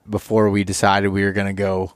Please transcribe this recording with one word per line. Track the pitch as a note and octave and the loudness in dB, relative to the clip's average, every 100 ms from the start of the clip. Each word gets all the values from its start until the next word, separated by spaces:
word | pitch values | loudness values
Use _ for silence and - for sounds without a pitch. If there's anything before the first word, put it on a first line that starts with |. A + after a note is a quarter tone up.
| - | -4
before | G#2+ - A2 G#2+ | -6 0 2 2
we | G2+ | 2
decided | F#2+ F#2+ G#2 G2 G2 | 0 0 2 2 2
we | G2 | 0
were | G2 | 0
gonna | G2 G2 | -2 -4
go, | G2 G2 F#2+ F#2 | -2 -2 -2 -4